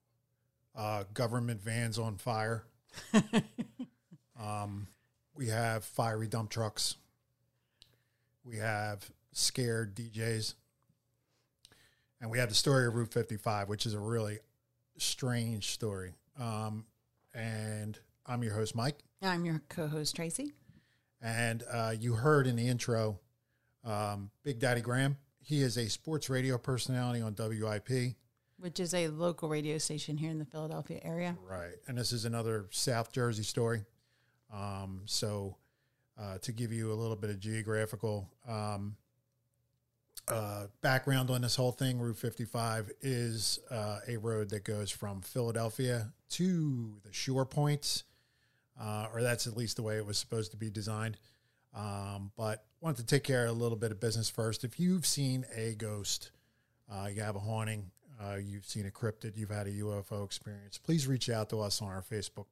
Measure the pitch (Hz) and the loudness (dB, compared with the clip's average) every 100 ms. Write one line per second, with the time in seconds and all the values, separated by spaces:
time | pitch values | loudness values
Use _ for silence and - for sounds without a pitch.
0 | _ _ _ _ _ _ _ 123 107 107 | _ _ _ _ _ _ _ -6 -2 -2
1 | 98 107 117 120 120 107 110 113 117 110 | -2 0 2 2 0 -2 -2 0 0 0
2 | 113 98 127 110 110 113 - _ _ - | -2 -2 0 0 2 0 -6 _ _ -16
3 | - 220 - 220 - - - - - _ | 4 6 6 2 2 -4 -8 -8 -12 _
4 | _ 165 _ - 104 104 104 101 98 - | _ -20 _ -10 -6 -4 -4 -6 -8 -14
5 | _ _ _ 151 117 113 117 110 - - | _ _ _ -6 0 2 2 0 -2 0
6 | 113 110 110 113 110 113 110 - - - | 2 2 0 -2 -2 0 0 0 -2 -4
7 | _ _ _ _ _ _ _ _ - _ | _ _ _ _ _ _ _ _ -20 _
8 | _ _ _ _ 123 107 110 104 107 101 | _ _ _ _ -10 -2 0 2 0 -4
9 | - - _ - - 135 123 113 107 101 | -8 -20 _ 0 2 2 2 2 -2 -6
10 | 117 110 113 110 107 - _ _ _ _ | -8 -4 0 0 -2 -6 _ _ _ _
11 | _ _ _ _ _ _ - - - _ | _ _ _ _ _ _ -20 -20 -20 _
12 | _ - 113 120 120 104 151 131 120 117 | _ -12 -2 2 4 6 8 8 6 4
13 | 113 120 110 107 117 104 98 104 113 104 | 2 0 0 0 0 0 0 -2 0 -2
14 | 107 117 104 107 - _ _ _ _ - | 0 0 0 -4 -10 _ _ _ _ -4
15 | - - 127 120 117 110 - - 110 95 | -2 0 0 0 0 -2 -4 -2 -2 -2
16 | 92 85 _ - 117 107 107 107 107 _ | -6 -12 _ -8 -4 -2 -4 -6 -10 _
17 | _ _ _ 120 113 110 110 107 107 107 | _ _ _ -6 -4 -4 -4 -4 -6 -8
18 | - _ - 123 117 104 110 117 131 - | -14 _ -4 -2 0 0 0 0 0 -2
19 | - - 190 170 170 156 - - 151 156 | -10 -4 0 2 2 0 -2 -4 -2 0
20 | 147 - 165 208 285 - - - _ _ | -2 -2 -2 -4 -6 -10 -20 -20 _ _
21 | _ _ 113 113 117 117 - 120 113 113 | _ _ -2 2 2 0 -2 0 0 0
22 | 120 113 151 147 127 117 123 120 - 113 | 2 4 8 8 8 4 4 2 2 4
23 | 107 98 _ _ _ _ _ _ 117 104 | 2 0 _ _ _ _ _ _ -4 -2
24 | 104 101 101 - 147 113 127 120 113 123 | 0 -2 -8 -8 -6 2 4 4 2 4
25 | 135 139 _ _ - 147 131 117 110 - | 4 2 _ _ 0 2 4 2 0 -2
26 | 156 156 143 127 131 123 - 123 - 127 | -2 -2 0 2 2 2 2 0 2 2
27 | 123 120 110 104 110 110 110 104 - 127 | 2 0 0 -2 -2 0 0 -2 0 2
28 | 123 113 _ _ _ - 180 - 170 180 | 2 -2 _ _ _ -12 -6 -2 0 2
29 | 160 151 175 165 160 151 151 156 - 151 | 0 0 0 0 0 0 0 0 -2 -2
30 | - 147 160 156 151 156 156 160 147 160 | -2 -2 -2 -2 -4 -6 -6 -6 -6 -8
31 | 170 165 175 175 185 92 87 - - 123 | -4 -2 -2 -4 -6 -8 -8 -10 -4 -2
32 | 117 120 117 117 113 107 98 - - 117 | 0 0 0 0 0 0 -2 -2 2 2
33 | 113 131 120 110 104 - 117 113 104 _ | 0 0 2 2 0 2 2 2 -4 _
34 | _ _ _ _ - 104 101 98 95 95 | _ _ _ _ -14 -8 -6 -6 -6 -8
35 | 101 - 107 104 98 - _ _ _ _ | -2 0 0 0 -4 -8 _ _ _ _
36 | _ - 101 95 - 113 117 113 110 107 | _ -12 -8 -6 -6 -4 -2 -2 0 0
37 | 113 104 104 98 107 110 107 110 110 104 | 0 -2 -2 -4 -2 -2 0 0 0 0
38 | 113 104 95 _ 120 110 104 101 101 104 | -2 -2 -4 _ -6 -4 -2 -2 -4 -8
39 | _ _ _ _ _ _ _ _ _ _ | _ _ _ _ _ _ _ _ _ _
40 | _ - - 113 104 104 101 - 143 131 | _ -12 -4 -4 -4 -6 -10 -2 2 4
41 | 139 131 127 127 120 - 127 - 131 123 | 4 2 4 2 2 2 2 2 0 2
42 | 120 107 120 - 113 120 113 110 107 - | -2 -2 -4 -4 -4 -2 0 0 -4 -4
43 | 135 120 120 113 - - - 117 104 104 | -2 0 0 0 0 -2 -4 -4 -2 -4
44 | - 117 113 110 101 107 110 104 98 - | -4 -4 0 0 0 -2 -2 -2 -2 -4
45 | 104 98 - 131 117 113 113 - 127 120 | -6 -6 -4 -2 0 0 0 0 0 0
46 | 110 - - - 185 175 151 123 113 104 | -2 -8 -6 0 2 4 2 0 -4 -8
47 | 101 - - 135 131 147 147 143 - - | -10 -4 0 2 2 4 4 4 0 -2
48 | - _ _ _ _ _ _ - 110 107 | -4 _ _ _ _ _ _ -10 -4 -4
49 | 107 117 120 120 123 110 113 - 110 107 | -2 0 2 2 0 -2 -2 -2 -2 -2
50 | 104 104 - 113 107 104 110 104 104 107 | 0 -2 -2 -2 -2 -4 -6 -4 -4 -4
51 | 110 107 - _ _ _ _ - 104 101 | -4 -6 -14 _ _ _ _ -8 -6 -6
52 | 98 101 98 - 107 107 - _ 160 123 | -6 -6 -8 -4 -2 -2 -8 _ -4 -2
53 | 113 139 139 127 117 117 120 110 113 104 | 4 4 6 4 4 2 2 2 0 0
54 | 117 113 107 - 113 107 120 - 180 185 | 0 2 0 0 0 0 -4 2 4 4
55 | 139 143 135 131 127 117 113 107 107 104 | 4 2 2 2 -2 -4 -2 -2 -4 -4
56 | 98 - - - _ _ _ _ - 101 | -2 -4 -4 -20 _ _ _ _ -10 -6
57 | 101 101 107 98 107 113 107 107 90 - | -4 -2 -2 -2 -2 0 -2 -2 -6 -14
58 | - 123 101 101 101 101 - 110 98 - | -20 -10 -6 -4 -4 -6 -6 -6 -6 -2
59 | 113 - 113 104 104 104 101 101 104 101 | -4 -4 -6 -6 -4 -4 -4 -4 -2 -4
60 | 98 104 98 - 110 101 101 - - 165 | -4 -6 -4 -6 -10 -12 -14 -6 2 4
61 | 135 127 - 110 107 110 104 - 101 95 | 4 2 2 0 0 0 0 0 -2 -6
62 | 92 107 - - 101 | -4 -4 -4 -10 -14